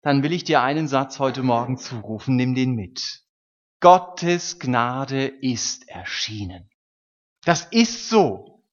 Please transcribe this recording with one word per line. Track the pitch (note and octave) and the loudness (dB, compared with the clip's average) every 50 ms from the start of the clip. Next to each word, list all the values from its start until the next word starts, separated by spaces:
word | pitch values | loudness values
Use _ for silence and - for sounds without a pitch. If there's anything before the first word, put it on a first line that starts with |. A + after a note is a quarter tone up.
dann | _ D3 C#3 C#3 | _ 2 2 2
will | C#3 D3+ | 2 0
ich | F3 F3 - | -2 -4 -2
dir | - D#3 C#3 | 2 2 2
einen | B2 B2+ D3 D#3 D#3+ C#3+ | 4 2 0 0 -2 0
Satz | C#3 C3+ C#3 C#3 - - | 0 0 0 -2 -4 -2
heute | C#3 C3 B2+ C3+ | -2 -2 0 0
Morgen | B2+ C3 A#2+ A#2 A#2+ B2 B2+ B2+ | 0 2 2 2 0 -2 -6 -8
zurufen, | - - C3 A2+ G#2 G#2 A2 G#2 - - C3 | -8 -12 -12 -12 -10 -10 -10 -8 -2 0 0
nimm | B2 B2+ B2+ B2+ | 0 2 0 0
den | B2+ C3 B2+ B2+ | 0 0 0 0
mit. | A2+ G2 F2 - - - - - - _ _ _ _ _ _ _ _ _ _ _ _ | -4 -6 -8 -10 -10 -10 -10 -10 -14 _ _ _ _ _ _ _ _ _ _ _ _
Gottes | - F3 F3+ F#3 F#3 F#3 - - F3 E3+ F3 F3 F3 - - - | 8 8 8 8 4 -4 -12 -4 0 0 0 0 -2 -8 -12 -8
Gnade | - B2+ B2 A#2+ A#2+ A#2+ B2 C3 C#3 C3+ C3+ C3+ C3+ | -4 -2 0 0 0 0 -2 -6 -6 -4 -2 -2 -2
ist | C3 - - C3+ B2+ B2 A2 - - - - - - | -4 -6 -4 -4 -4 -4 -2 -4 -6 -8 -10 -14 -18
erschienen. | - - F2+ - - - - - G#2+ G#2 G2+ F2+ F#2 F#2 F#2 _ _ _ _ _ _ _ _ _ _ _ _ _ _ _ - | -18 -14 -12 -10 -6 -6 -6 -6 -6 -8 -10 -10 -10 -14 -18 _ _ _ _ _ _ _ _ _ _ _ _ _ _ _ 0
Das | E3 - - - - | 0 0 0 -2 0
ist | - A3+ A#3 A3+ - - - - | 4 4 4 4 2 -10 -6 2
so. | A3+ A3 F3+ B2 F#2+ F2+ - - _ _ _ _ | 4 4 4 4 0 -6 -14 -20 _ _ _ _